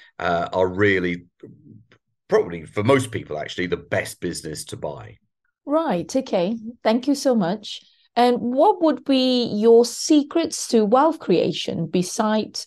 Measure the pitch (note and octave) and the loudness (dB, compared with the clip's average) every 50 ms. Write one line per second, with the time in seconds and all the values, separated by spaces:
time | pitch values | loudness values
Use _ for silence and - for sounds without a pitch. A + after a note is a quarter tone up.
0 | - _ _ - - F2+ F2 E2+ D#2+ - - F#2 F#2+ F#2 F2+ F#2 G#2 G2+ G2 F#2 | -20 _ _ -6 -4 -2 -2 -2 -2 -2 0 0 0 0 0 2 2 2 2 2
1 | F2+ F2+ F2 F2 - - _ _ - - - - _ - - G#2+ A2 _ _ _ | 0 -2 -4 -6 -10 -14 _ _ -20 -20 -20 -20 _ -20 -20 -20 -20 _ _ _
2 | _ _ _ _ _ - - A3 - F2 E2+ E2+ D#2 - - G#2+ G#2 A2+ C#3 C3+ | _ _ _ _ _ 0 0 0 0 0 -4 -10 -12 -8 -6 -2 2 2 2 2
3 | - - - F#2+ D2+ - D#2 D2+ D2 - - - F#2 F2+ F2 E2+ - - - F#2+ | 2 -2 -6 -10 -8 -8 -8 -8 -8 -8 -6 -6 -4 -4 -4 -6 -4 -4 -4 -4
4 | F2 - - - - F2 E2 D#2+ - D#2+ D#2 D#2 - - - - - D#2+ C#2+ - | -4 -4 -8 -8 -8 -8 -8 -8 -10 -10 -12 -12 -12 -12 -12 -10 -10 -10 -10 -12
5 | - - - - _ _ _ _ _ _ _ _ _ D#4 C#4+ D#4+ E4 D4+ G3+ F3 | -14 -18 -20 -20 _ _ _ _ _ _ _ _ _ -4 -2 -2 0 0 -2 -4
6 | E3 E3 - C4 C4 C4 - G3 E3+ F#3 A#3 A3+ G#3+ A3 B3 - - - A3 B3+ | -4 -4 -4 -4 -2 -2 -2 -2 0 -2 -2 -6 -8 -12 -14 -6 -2 0 0 0
7 | B3+ - C#4+ C#4 - C#4 B3 A#3 F3+ E3 F#3+ G#3+ - - - - - _ _ _ | 0 0 -2 0 2 0 2 2 2 0 -2 -4 -8 -12 -16 -16 -18 _ _ _
8 | _ _ _ - A#3+ B3 B3 - - A#3+ B3 C4+ D#4 G#4 G#4 F4+ E4+ D#4 C#4+ B3 | _ _ _ 2 2 2 2 0 -2 -2 0 2 4 4 4 4 2 2 2 0
9 | - - C#4 C4 B3+ C4 B3+ B3 A#3+ - - G#3 G#3 A#3 A#3 A#3 A#3+ A#3 - - | 0 0 0 2 2 2 2 0 0 -2 -2 2 6 6 8 8 6 4 0 -4
10 | - - D#4+ D4+ C#4+ D4 - E4+ E4 D#4+ - - - - - A#3 G#3+ G3+ A3 B3+ | 0 2 4 4 4 2 0 -2 -2 -2 -4 -8 -4 0 2 2 4 4 4 4
11 | C#4+ E4 E4 D#4+ - - F3+ D#3+ - - D#3+ - - - - - E3 D#3+ - F#3 | 4 4 2 0 0 0 2 2 2 0 -2 -4 -6 -6 -6 -4 -4 -2 -2 -2
12 | F3+ - - - A3+ G#3+ G#3+ A3 G#3+ - - - - | -2 -2 -2 -2 0 0 0 0 -2 -4 -8 -12 -10